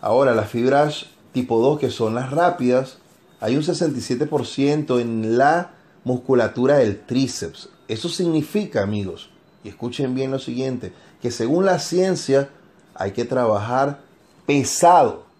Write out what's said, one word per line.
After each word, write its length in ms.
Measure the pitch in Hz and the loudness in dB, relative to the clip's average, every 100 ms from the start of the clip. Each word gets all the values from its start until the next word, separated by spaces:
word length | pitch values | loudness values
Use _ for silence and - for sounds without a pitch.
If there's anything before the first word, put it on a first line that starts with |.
Ahora, 300 | 104 117 139 | 2 2 4
las 160 | 113 101 | 2 0
fibras 560 | 120 123 139 151 147 - _ _ | -2 2 4 2 -2 -12 _ _
tipo 300 | 131 123 113 | -6 0 2
dos, 180 | 127 147 | 2 2
que 120 | 131 | -2
son 240 | - 110 117 | -2 -2 -2
las 160 | 127 | -4
rápidas, 680 | 143 180 175 123 123 131 - _ _ _ _ | 0 0 2 2 2 0 -12 _ _ _ _
hay 160 | 110 135 | -2 0
un 80 | |
sesenta 340 | 151 165 165 127 | 0 0 -2 -2
y 40 | |
siete 240 | - 123 147 | -4 -4 -2
por 200 | 151 117 | -2 -4
ciento 540 | - 139 151 147 123 | -2 0 0 0 0
en 380 | 117 113 110 117 | 0 -2 0 2
la 340 | 139 170 180 - _ _ | 4 2 -2 -14 _ _
musculatura 760 | 123 123 127 127 110 120 127 143 | -4 -4 2 2 2 0 2 4
del 220 | 113 98 | 2 0
tríceps. 720 | - 127 131 - 82 - - _ - | -4 -2 -2 -4 -10 -12 -20 _ -10
Eso 220 | 110 170 | -6 -6
significa, 720 | 170 175 156 147 208 196 - | -2 0 0 -2 -4 -2 -2
amigos, 480 | 98 104 95 - - _ _ _ | -2 -2 -4 -8 -18 _ _ _
y 60 | 104 | -18
escuchen 460 | - 120 123 135 127 | -10 -10 -4 -4 -2
bien 160 | 135 | -4
lo 80 | 135 | -4
siguiente, 540 | - 123 131 123 92 - - _ | -6 -6 -6 -6 -10 -16 -20 _
que 100 | 120 | -8
según 340 | - 117 160 190 | -4 0 2 2
la 140 | 180 | 0
ciencia 680 | - 180 190 170 - 135 139 - _ _ _ - | 0 0 0 -2 0 0 0 -10 _ _ _ -8
hay 160 | 98 | -6
que 140 | 98 117 | -4 -4
trabajar 760 | 127 117 104 107 123 143 143 - _ _ _ - | 0 2 0 0 -2 -2 -4 -18 _ _ _ -2
pesado 800 | 143 123 - 170 170 123 - - _ | 0 0 2 6 6 4 0 -18 _